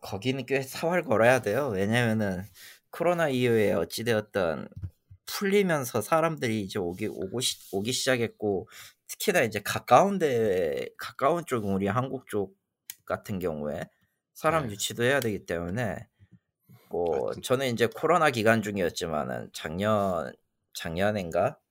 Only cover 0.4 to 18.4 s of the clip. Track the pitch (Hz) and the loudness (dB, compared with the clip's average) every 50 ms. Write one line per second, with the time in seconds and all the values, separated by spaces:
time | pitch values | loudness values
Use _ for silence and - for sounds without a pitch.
0.4 | 127 - 139 139 131 131 - - - 165 180 180 160 - 120 101 110 120 127 127 | -2 -2 -2 -2 -2 -4 -8 -4 -2 0 0 0 0 2 2 4 6 6 6 4
1.4 | 117 104 101 123 147 139 107 92 98 101 113 123 123 117 110 110 107 101 95 90 | 2 0 0 0 0 -2 0 0 0 2 2 2 2 2 2 0 0 0 -2 -4
2.4 | 95 - _ - - - - - _ _ - - 175 170 175 170 165 151 131 127 | -8 -12 _ -20 -20 -20 -20 -20 _ _ -8 -2 0 0 2 2 0 0 2 2
3.4 | 123 123 117 113 107 101 92 98 85 - - - 113 117 117 107 107 - _ 104 | 2 4 4 4 4 4 4 2 0 -2 -4 -6 -2 0 0 0 0 -2 _ 0
4.4 | 92 82 78 67 50 - - - 95 92 - _ _ _ - - _ - - - | 0 0 0 -2 -6 -12 -14 -12 -12 -12 -12 _ _ _ -20 -20 _ -10 -8 -4
5.4 | 202 196 196 208 202 185 165 147 131 131 - 120 104 - - 160 156 165 160 143 | -2 2 4 4 4 4 2 0 -2 -2 -2 -2 0 2 2 4 4 2 0 0
6.4 | 131 120 110 110 101 95 - 107 92 85 87 92 104 104 - - 85 95 - - | -2 -2 0 0 -2 -4 -4 -4 -4 -4 -4 -4 -6 -6 -6 -6 -8 -6 -6 -4
7.4 | - - - - - - - 98 101 113 123 123 - - 131 123 117 110 - _ | -4 -4 -4 -6 -12 -8 -6 -4 -2 -2 -2 -2 0 0 0 2 0 -4 -4 _
8.4 | - 104 101 90 - - - - - - - _ _ _ - _ - - 185 175 | -2 -2 -2 -2 -4 -8 -16 -20 -20 -20 -20 _ _ _ -12 _ -2 0 2 2
9.4 | 139 113 - 104 98 - - 110 - - 123 131 170 196 202 190 165 147 127 117 | 2 2 -2 -4 -4 -4 -4 -4 2 6 8 8 8 6 4 2 0 2 2 2
10.4 | 113 107 92 90 90 78 71 65 62 - - _ - - - _ 127 139 160 175 | 2 2 2 2 2 0 -2 -4 -6 -8 -10 _ -14 -14 -8 _ 2 2 2 2
11.4 | 160 - - 120 104 101 98 95 98 98 95 123 127 135 - 131 - - - 107 | 0 -2 -2 -2 0 0 0 2 2 2 2 0 0 -2 -6 -10 -10 -6 -4 -4
12.4 | 98 95 _ _ _ _ _ _ _ _ - _ _ - 90 - - - 107 92 | -4 -4 _ _ _ _ _ _ _ _ -20 _ _ -6 -6 -6 -6 -6 -6 -4
13.4 | 87 87 80 76 73 73 73 85 - - _ _ _ _ _ _ _ _ _ - | -4 -4 -4 -4 -6 -6 -6 -6 -8 -10 _ _ _ _ _ _ _ _ _ -4
14.4 | - 160 160 160 147 117 104 101 - - 113 113 120 123 139 143 123 117 104 92 | -2 0 0 0 -2 -4 -6 -6 -6 -6 -2 0 2 2 2 2 0 -2 -4 -4
15.4 | - - 90 85 87 87 90 113 123 104 85 - - _ _ _ 98 _ - - | -6 -4 -4 -4 -4 -4 -4 -4 -4 -4 -4 -8 -10 _ _ _ -20 _ -20 -20
16.4 | _ _ _ _ _ _ - - _ _ - 85 87 85 78 67 64 52 - - | _ _ _ _ _ _ -20 -20 _ _ -4 -2 0 0 0 0 -2 -2 -6 -6
17.4 | - - 127 123 139 131 120 110 117 110 - - - 156 165 180 160 151 135 120 | -2 -2 0 0 0 -2 0 2 0 0 0 -2 0 2 4 4 4 4 2 4